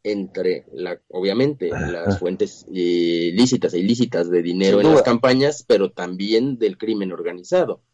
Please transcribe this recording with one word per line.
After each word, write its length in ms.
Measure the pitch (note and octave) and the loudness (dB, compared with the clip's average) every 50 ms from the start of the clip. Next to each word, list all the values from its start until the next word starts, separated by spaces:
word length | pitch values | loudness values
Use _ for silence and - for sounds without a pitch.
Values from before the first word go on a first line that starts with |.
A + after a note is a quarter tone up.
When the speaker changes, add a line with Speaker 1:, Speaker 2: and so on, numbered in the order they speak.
| - | -6
Speaker 1:
entre 640 | G#2 G#2 G2+ F#2+ F#2+ - F#2 F2+ F2+ F2 - - - | -6 -4 -4 -6 -8 -6 -4 -2 -2 -2 -4 -6 -14
la, 300 | - C#2 F2+ F2+ F2 - _ _ | -12 -10 -8 -8 -8 -10 _ _
obviamente, 640 | - F#2 F#2 G2 G2 A#2+ C3+ D3 D3 C3 F#2 E2 D#2+ | -8 -4 -2 0 0 2 0 0 0 -2 -4 -6 -4
Speaker 2:
Ajá. 140 | E2 D#2+ D#2 | -4 -6 -6
Speaker 1:
las 320 | F2 E2+ E2 G2+ G2 F#2 | -6 -4 -2 -2 -2 -2
fuentes, 480 | F2+ F2 F#2 - G#2 G2 - - - - | -2 -4 -2 -2 -4 -4 -6 -14 -18 -10
eh, 600 | F#2 F#2 F2 F2 F2 F2 E2+ E2+ E2+ E2+ E2+ E2+ F2 | -4 -2 0 0 2 2 0 0 0 0 -2 -2 2
lícitas 400 | G#2 B2+ B2+ C3 - - - - | 2 2 2 2 0 -2 -2 -2
e 60 | F2 | 0
ilícitas 500 | F#2+ G#2+ A#2+ A#2+ A#2+ - - E2+ E2+ F2 | 0 0 2 0 0 -2 0 -2 -2 0
de 140 | F2+ F2 E2+ | 0 0 0
dinero 340 | F2 F2 F#2 G2 F#2+ G2+ G2+ | 0 -2 0 2 4 4 4
Speaker 3:
Sin 80 | G2+ D#3 | 6 6
Speaker 1:
en 40 | |
las 100 | D#3 C3+ | 6 6
Speaker 3:
duda. 40 | - | 6
Speaker 1:
campañas, 600 | B2 A#2 A2+ - B2+ B2+ C3 C#3 D3 D3 - - - | 4 2 2 2 2 2 4 2 0 -2 -2 0 2
pero 240 | A#2 G2+ G2 F2+ | 2 4 2 0
también 680 | - - F2+ F2+ F#2 F#2 G2 G#2 A2 A2+ B2+ C#3+ C3 A2+ | -4 -6 -10 -8 -6 -6 -2 0 0 2 0 0 -2 -2
del 180 | A2+ G2+ F#2 - | -2 -2 -2 -4
crimen 340 | A2 A2 A2 G2+ G2 F#2+ | -6 -4 -4 -4 -4 -6
organizado. 680 | E2+ D#2+ E2+ F2 F2 F2+ F2+ - F3+ F#3 D#3+ A2+ - - _ _ | -6 -6 -6 -8 -8 -10 -6 -2 0 0 0 0 -4 -10 _ _